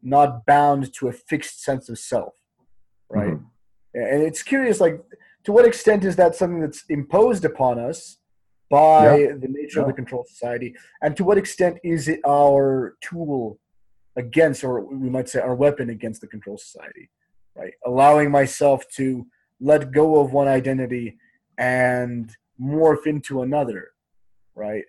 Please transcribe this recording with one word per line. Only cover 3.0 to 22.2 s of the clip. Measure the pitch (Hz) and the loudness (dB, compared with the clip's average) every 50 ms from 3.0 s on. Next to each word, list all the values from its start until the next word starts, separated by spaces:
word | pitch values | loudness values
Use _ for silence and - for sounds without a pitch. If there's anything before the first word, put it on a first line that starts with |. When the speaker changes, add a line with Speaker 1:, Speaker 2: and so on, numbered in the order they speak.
| _ _ | _ _
Speaker 1:
right? | - 107 104 104 80 | -4 -4 -2 -2 -4
Speaker 2:
Mm-hmm. | 73 - _ _ _ _ _ _ _ _ _ _ 120 | -8 -10 _ _ _ _ _ _ _ _ _ _ -8
Speaker 1:
And | 120 104 135 143 156 | -4 -2 0 0 0
it's | 165 156 - | -2 -2 -8
curious, | - - 269 277 269 247 208 - | -6 -4 -2 -2 0 0 0 2
like, | 190 170 160 - - _ - _ _ _ _ _ _ | 2 0 0 -2 -14 _ -20 _ _ _ _ _ _
to | - 202 | 0 4
what | 226 247 | 6 6
extent | 233 233 - - 220 214 202 185 | 6 4 2 2 2 2 2 0
is | 196 175 - | -2 2 4
that | 180 170 170 | 4 2 4
something | - 190 175 175 170 | 0 -4 -4 -2 -4
that's | 156 151 156 - - _ | -6 -6 -8 -12 -8 _
imposed | 160 147 139 - - 185 220 247 240 190 165 | -6 -6 -6 -2 2 4 4 4 2 0 -2
upon | 151 - - 135 127 120 117 | -6 -4 -2 -2 -2 -2 -2
us | 117 127 165 - - - - _ _ _ _ _ _ _ _ _ _ _ | -6 -8 -10 -10 -14 -20 -20 _ _ _ _ _ _ _ _ _ _ _
by | 143 143 156 156 156 156 151 151 147 147 | 4 6 6 8 8 8 8 8 8 6
Speaker 2:
Yeah. | 147 139 143 | 4 2 0
Speaker 1:
the | 139 127 131 | -4 -8 -10
nature | 135 143 151 147 - 156 | -8 -8 -10 -8 -4 -4
of | 139 | -2
Speaker 2:
Yeah. | 135 | -2
Speaker 1:
the | 127 | -4
control | - 127 120 131 123 120 | -6 -10 -10 -10 -10 -10
society, | _ _ - 120 120 120 120 127 117 - - _ _ _ _ | _ _ -12 -10 -8 -8 -8 -8 -10 -14 -16 _ _ _ _
and | - 151 147 - | -4 -4 -2 -2
to | 196 | 0
what | 175 208 202 | 2 2 2
extent | 196 - - - 190 180 170 175 _ | 2 -2 -4 0 0 0 0 -2 _
is | 175 165 160 135 147 | -4 -4 -4 -2 -4
it | 160 156 - | -4 -4 0
our | 143 143 143 143 143 139 139 139 135 135 131 127 98 _ _ | 0 2 4 4 6 6 4 2 2 0 -2 -4 -6 _ _
tool | - - - 170 170 151 143 131 120 110 104 _ _ _ _ _ _ _ _ _ _ _ _ | -18 -14 -12 -10 -8 -6 -6 -6 -6 -8 -10 _ _ _ _ _ _ _ _ _ _ _ _
against, | 127 123 117 113 156 160 156 139 - - | -10 -10 -4 0 2 2 2 0 -4 -6
or | 131 127 117 | -6 -6 -6
we | 98 - 139 135 135 127 | -6 -8 -10 -8 -8 -6
might | 123 131 127 123 | -6 -6 -6 -6
say | - 131 | -6 -6
our | - 127 127 | -4 -4 -2
weapon | 123 139 147 143 147 135 117 | 0 0 0 0 0 -8 -10
against | 117 104 117 113 110 - | -8 -10 -12 -12 -12 -14
the | - - | -18 -18
control | - 107 104 98 101 101 | -18 -18 -16 -16 -16 -16
society, | - - - - 73 - - - - _ _ _ _ _ _ _ _ _ _ | -18 -20 -20 -20 -20 -20 -20 -20 -20 _ _ _ _ _ _ _ _ _ _
right? | - - - - _ - | -16 -16 -16 -16 _ -8
Allowing | 123 123 131 135 143 147 151 147 147 | -6 0 4 6 6 6 6 4 2
myself | 143 143 139 127 - - 151 143 135 131 131 _ - | 2 2 0 0 -2 0 0 2 2 0 -2 _ -8
to | - 135 135 131 123 123 _ _ _ _ _ _ _ | -6 -4 -4 -4 -6 -10 _ _ _ _ _ _ _
let | 127 139 151 151 143 131 | 0 2 2 2 2 -2
go | 131 147 151 160 156 151 | 0 2 2 4 4 2
of | 143 131 127 | 2 2 0
one | 143 139 139 | 0 2 2
identity | 135 135 127 135 135 131 131 120 123 123 120 110 104 _ _ _ _ _ _ _ _ - | 2 0 0 -2 -4 -4 -4 -6 -6 -8 -8 -10 -14 _ _ _ _ _ _ _ _ -4
and | 127 127 127 127 127 123 127 123 123 123 120 120 | -4 -2 0 0 0 0 0 -2 -4 -6 -6 -10